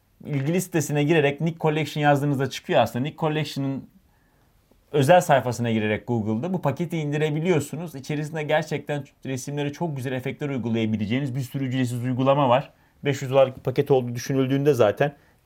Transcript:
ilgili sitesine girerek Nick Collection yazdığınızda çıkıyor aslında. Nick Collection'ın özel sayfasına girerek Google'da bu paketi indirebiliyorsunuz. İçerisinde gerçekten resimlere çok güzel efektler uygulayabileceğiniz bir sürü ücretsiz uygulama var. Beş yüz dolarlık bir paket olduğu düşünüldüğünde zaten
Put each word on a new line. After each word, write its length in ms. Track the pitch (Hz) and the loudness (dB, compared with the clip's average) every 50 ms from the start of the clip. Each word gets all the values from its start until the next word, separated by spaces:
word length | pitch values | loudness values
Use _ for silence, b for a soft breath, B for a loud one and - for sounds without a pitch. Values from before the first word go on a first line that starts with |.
| b b b _ - | b b b _ -10
ilgili 360 | - 147 135 135 151 175 185 | -4 -4 -2 0 0 0 0
sitesine 420 | 185 - - 165 - - 151 147 147 | -2 0 -2 -2 0 0 0 0 2
girerek 360 | 147 170 160 139 143 143 - | 4 4 4 4 2 2 0
Nick 180 | 156 170 160 - | -2 -4 -2 0
Collection 440 | - 156 151 160 151 147 - 151 | -2 0 0 0 -4 -4 -2 0
yazdığınızda 480 | 147 147 147 135 143 147 143 127 139 127 | 4 4 4 4 2 0 0 0 -2 -4
çıkıyor 300 | - - - - 175 135 | -4 -8 -4 2 4 4
aslında. 220 | 117 - - 120 | 4 2 0 -4
Nick 140 | 135 151 - - | -4 -4 -4 -4
Collection'ın 680 | 165 151 151 156 147 - - 139 139 135 135 - - - _ _ _ _ _ _ _ _ _ _ _ _ _ _ _ _ _ _ _ - | -2 -2 0 -2 -4 -4 -4 -4 -4 -4 -4 -6 -10 -16 _ _ _ _ _ _ _ _ _ _ _ _ _ _ _ _ _ _ _ -4
özel 280 | - 151 131 143 180 180 | 0 2 6 6 6 6
sayfasına 500 | 170 - 143 127 120 127 113 120 120 117 | 6 6 2 2 2 0 -4 -2 -2 0
girerek 360 | 113 110 107 107 107 101 - | 0 0 2 0 0 -2 -2
Google'da 460 | - 120 117 101 110 110 113 147 185 | -2 -2 -2 0 -2 -2 -2 -2 -4
bu 100 | 190 160 | -4 -2
paketi 360 | - 143 127 - 175 156 170 160 | -2 -2 -2 -2 -4 -4 -4 -4
indirebiliyorsunuz. 960 | 151 147 143 151 156 156 147 156 160 185 170 147 - - - 151 175 156 - | -4 -2 -2 0 0 0 -2 -2 0 2 2 0 0 -2 -8 -10 -10 -10 -12
İçerisinde 480 | 135 123 - 151 143 156 143 160 160 | -12 -8 -6 -6 -6 -6 -6 -6 -6
gerçekten 640 | 147 143 151 160 160 - 156 143 - - 147 143 123 - _ _ - | -2 0 0 0 0 -2 -6 -6 -6 -6 -6 -6 -8 -10 _ _ -10
resimlere 460 | 135 135 127 - 143 143 147 143 143 | -8 -8 -8 -6 -6 -6 -4 -4 -4
çok 240 | 143 - 175 165 143 | -4 -4 -6 -6 -6
güzel 160 | 135 120 139 | -6 -6 -6
efektler 360 | 127 127 123 139 - - 151 143 | -6 -4 -6 -6 -8 -6 -6 -6
uygulayabileceğiniz 840 | 139 123 104 120 113 117 113 110 110 101 107 95 120 135 147 127 120 | -4 -4 -2 -2 0 0 0 0 -2 -2 -2 -2 -2 -2 -2 -4 -4
bir 40 | 139 | -6
sürü 240 | 127 - - 139 139 | -8 -6 -6 -6 -4
ücretsiz 380 | 127 123 131 127 120 123 120 120 | -2 -2 -2 -2 -2 -4 -4 -4
uygulama 440 | 127 127 123 131 135 139 147 139 123 | -4 -2 0 2 4 4 4 4 4
var. 220 | 120 139 147 - b b b b b b - | 4 2 2 -2 b b b b b b -4
Beş 180 | 143 135 - | -4 -2 -2
yüz 80 | 139 127 | -2 2
dolarlık 260 | 135 139 135 131 123 | 6 6 6 4 2
bir 60 | - | -6
paket 280 | - 135 123 - - - | -6 -4 -2 0 2 4
olduğu 240 | 143 131 123 120 120 | 4 2 2 0 -6
düşünüldüğünde 600 | 120 - - 139 135 135 127 139 139 143 151 139 | -8 -4 -2 0 0 2 2 2 2 2 2 4
zaten 380 | 117 110 104 101 - 139 147 - b b b b b b | 6 4 4 4 2 0 -2 -2 b b b b b b